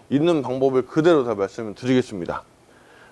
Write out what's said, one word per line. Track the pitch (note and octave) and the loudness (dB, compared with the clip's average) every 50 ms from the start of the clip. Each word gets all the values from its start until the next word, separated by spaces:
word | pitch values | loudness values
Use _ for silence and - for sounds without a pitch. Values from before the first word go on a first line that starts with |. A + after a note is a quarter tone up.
| - - | -8 -2
있는 | B2 C#3+ D#3+ F3 E3+ D3+ | 0 0 2 2 0 0
방법을 | B2+ B2 B2+ C3+ C3+ C3+ C3 B2+ B2 | -2 -4 -2 0 0 2 2 0 -2
그대로 | - - D#3+ D3+ F3 E3 C#3+ B2 | 0 -2 2 4 4 4 4 2
다 | A#2+ G#2+ | 0 -2
말씀을 | G2+ G2 F#2+ - - A2+ G#2+ F#2+ | -2 -2 -4 -4 -10 -10 -10 -10
드리겠습니다. | - B2+ B2 C3 B2+ A#2+ - A2 F#2 E2 - D2 - - _ _ _ _ _ _ - - - - - - - | -6 -2 2 2 2 2 0 -6 -8 -6 -6 -8 -8 -10 _ _ _ _ _ _ -20 -20 -20 -20 -20 -20 -20